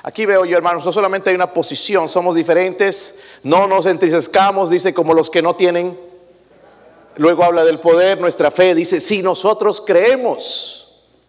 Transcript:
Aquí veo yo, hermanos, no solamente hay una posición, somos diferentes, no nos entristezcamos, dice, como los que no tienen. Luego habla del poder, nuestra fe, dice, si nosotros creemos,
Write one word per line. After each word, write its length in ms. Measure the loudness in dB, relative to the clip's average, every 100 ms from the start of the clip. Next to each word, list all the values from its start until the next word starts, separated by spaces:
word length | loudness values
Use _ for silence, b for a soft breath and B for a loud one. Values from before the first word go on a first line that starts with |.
Aquí 220 | -14 -4
veo 200 | 0 2
yo, 120 | 2 0
hermanos, 280 | 0 -2
no 80 | -2
solamente 380 | -2 -2 -2 -2
hay 60 | 0
una 160 | 0
posición, 560 | -2 -4 -6 -2 -2 -2
somos 260 | -2 0
diferentes, 840 | 0 0 0 0 0 -2 -2 -8 B B B
no 240 | 0 0 2
nos 200 | 2 0
entristezcamos, 840 | 0 0 0 0 2 2 0 0
dice, 240 | 0 0
como 200 | -2 2
los 160 | 2 0
que 120 | 0
no 120 | -2
tienen. 440 | 0 0 0 -4 -10 -18 -20 -20 _ _ _ -20 _ -20 _ _ 0
Luego 280 | 2 4
habla 200 | 2 4
del 160 | 2 2
poder, 400 | 2 4 2 0
nuestra 300 | -2 0 0
fe, 240 | 2 2
dice, 260 | 2 0 -2
si 220 | -2 -2
nosotros 600 | -2 -2 -2 0 -2 -2
creemos, 1200 | 0 2 4 2 -2 -6 -6 -8 -8 -14 -20 _ _ _